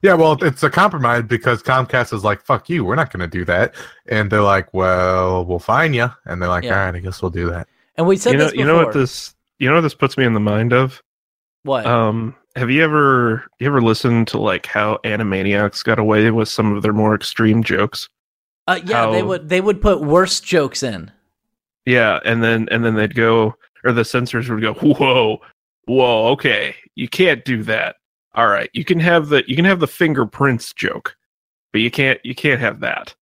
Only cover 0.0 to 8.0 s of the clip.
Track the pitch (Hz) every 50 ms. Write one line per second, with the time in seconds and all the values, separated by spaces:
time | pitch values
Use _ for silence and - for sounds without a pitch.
0 | - 196 185 165 160 156 156 147 - 160 135 - - 147 - - 190 208 180 156
1 | 131 120 120 120 117 104 120 110 - 131 120 110 - - 131 131 127 - - 127
2 | 120 - - 107 95 107 101 98 _ _ 135 113 - _ 170 175 113 87 107 147
3 | 156 - - 92 90 82 - 90 87 - 87 90 110 - - - - - - -
4 | _ - 117 107 107 101 104 107 104 101 98 98 92 _ _ 95 92 92 92 90
5 | 90 90 92 92 92 92 92 92 90 87 90 87 - - 110 135 160 160 143 120
6 | 117 123 - _ _ - - 87 90 87 90 90 87 - 95 98 98 92 87 87
7 | 87 95 92 - - 92 85 87 87 85 85 87 85 _ _ _ _ _ _ -